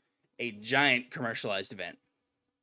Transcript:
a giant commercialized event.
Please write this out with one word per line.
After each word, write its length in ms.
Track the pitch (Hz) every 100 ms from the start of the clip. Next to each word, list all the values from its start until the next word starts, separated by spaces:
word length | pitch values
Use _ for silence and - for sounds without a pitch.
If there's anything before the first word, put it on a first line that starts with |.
| _ _ _ -
a 120 | 120
giant 600 | 104 110 135 143 123 123
commercialized 600 | - 120 110 117 98 95
event. 260 | 95 85 - _ _ _ _ _ _